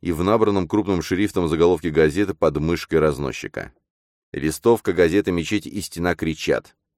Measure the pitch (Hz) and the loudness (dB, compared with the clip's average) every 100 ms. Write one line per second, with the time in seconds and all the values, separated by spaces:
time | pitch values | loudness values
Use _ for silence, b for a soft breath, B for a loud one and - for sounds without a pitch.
0 | 87 80 92 110 107 101 85 104 95 92 | -6 -2 0 2 2 0 0 -2 0 -2
1 | 78 92 104 - 85 78 85 87 85 76 | -2 -2 -2 -2 -2 2 2 2 0 2
2 | 78 76 98 - 80 73 78 85 - 80 | 2 2 -2 0 0 0 -2 -2 -2 0
3 | 78 67 71 - - - - _ _ _ | 0 0 -6 -8 -12 -12 -14 _ _ _
4 | _ _ _ - 73 78 117 117 - 85 | _ _ _ -6 -4 0 4 4 2 2
5 | 85 82 - 87 78 104 - 101 87 - | 4 4 2 0 -2 -4 -4 -10 -10 -4
6 | 87 85 80 80 - 69 - _ _ | -4 -2 -4 -4 -2 -2 -4 _ _